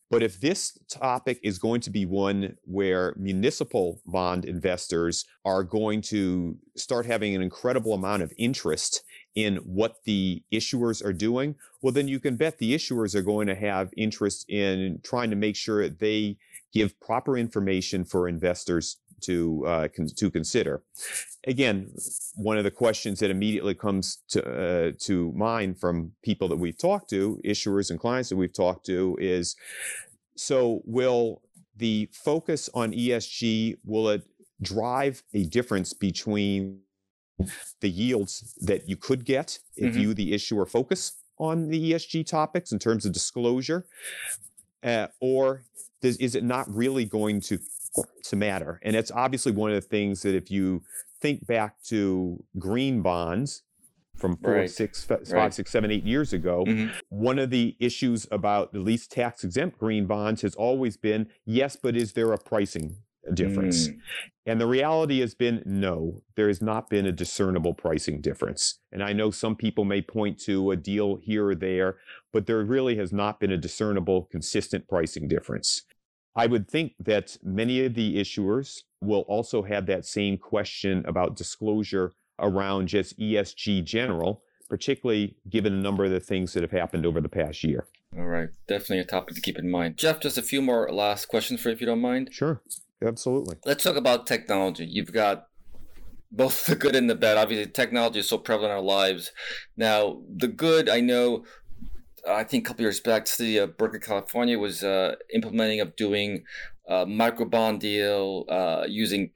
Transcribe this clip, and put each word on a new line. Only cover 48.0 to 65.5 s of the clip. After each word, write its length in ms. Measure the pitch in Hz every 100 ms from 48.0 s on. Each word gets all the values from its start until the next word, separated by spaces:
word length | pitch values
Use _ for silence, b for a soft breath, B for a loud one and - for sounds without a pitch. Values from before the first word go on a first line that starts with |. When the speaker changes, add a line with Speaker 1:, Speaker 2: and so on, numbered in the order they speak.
| - - -
Speaker 1:
to 100 | 101
matter?" 460 | 202 95 76 85
And 120 | 110 110
it's 160 | 110
obviously 420 | 117 131 131 135
one 180 | 101 107
of 40 | 101
the 120 | -
things 340 | 107 101 98
that 120 | 101 95
if 160 | -
you 320 | 98 95 90 B B B -
think 260 | 147 143 -
back 340 | 113 107 -
to 600 | - 110 98 92 90 87 - 92
green 440 | 92 117 135 123
bonds 600 | 90 87 85 92 139 - _ _ _ _ _ -
from 180 | 92 85
four, 180 | - 101
Speaker 2:
Right. 140 | 90
Speaker 1:
six, 400 | - 107 - -
f-, 100 | 113
Speaker 2:
Right. 80 | -
Speaker 1:
five, 260 | 90 107
six, 180 | - 92
seven, 200 | 117 107
eight 140 | 107 104
years 280 | 131 147
ago, 320 | 92 90 87 95
Speaker 2:
Mm-hmm. 220 | 110 110 - -
Speaker 1:
one 320 | 101 117 135
of 120 | 135
the 260 | 127 117 -
issues 480 | 120 - 127 117 -
about 440 | 104 104 104 92 101
at 60 |
least 300 | 95 113 -
tax-exempt 640 | - 120 - 92 90 170 -
green 300 | 110 107 98
bonds 340 | 104 104 110
has 140 | 104 -
always 420 | 113 131 123 98
been, 320 | 110 107 104 b -
"Yes, 320 | 113 139 -
but 140 | 127 117
is 180 | 113
there 200 | - 113
a 40 | 104
pricing 600 | - 110 101 - 78 95 - _ -
difference?" 540 | 87 98 98 95 85 78
Speaker 2:
Mm. 120 | 73 B B B _ -
Speaker 1:
And 140 | 113
the 60 | 117
reality 540 | 127 147 160 156 131
has 160 | 120 -
been, 260 | 120